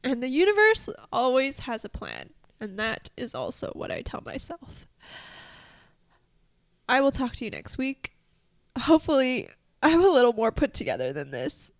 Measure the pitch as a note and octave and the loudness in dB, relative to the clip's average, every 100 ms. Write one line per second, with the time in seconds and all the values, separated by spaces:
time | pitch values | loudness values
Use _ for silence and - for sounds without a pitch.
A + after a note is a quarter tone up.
0 | C4 B3 B3+ C4+ F#4+ G#4 A4 A4 - - | -2 -2 0 2 4 6 4 4 -2 -10
1 | - - B3+ C4 C4+ C#4 - A3+ G#3+ - | -6 0 2 2 2 -4 -10 -10 -10 -12
2 | - A#1 - _ _ _ G#3+ F#3+ A3 - | -10 -12 -16 _ _ _ -12 -6 -4 -6
3 | - - A#3+ B2+ A#2 - - - - - | -10 -10 -10 -6 -6 -6 -8 -8 -8 -8
4 | - - - - - E4+ - - - _ | -8 -12 -10 -12 -12 -14 -18 -20 -20 _
5 | - - - - - - - _ _ _ | -20 -20 -20 -20 -20 -20 -20 _ _ _
6 | _ _ _ _ _ _ _ _ - B3+ | _ _ _ _ _ _ _ _ 0 2
7 | C#4 C4+ B3+ - A3+ - - - C4 C4+ | 2 2 -6 -6 -10 -10 -12 -6 -6 -6
8 | - _ _ _ _ _ _ - - D#4+ | -14 _ _ _ _ _ _ -6 4 4
9 | - C#4+ B3+ B3+ - - _ _ D4 E4 | 4 2 2 -2 -6 -16 _ _ 4 6
10 | F#4+ D4 A#3+ A3 A3+ - C#4+ - - A2+ | 6 6 4 4 0 2 -2 -2 -4 -4
11 | B2+ C#3+ C#3 C3 C3 - - | -4 -6 -8 -6 -6 -6 -12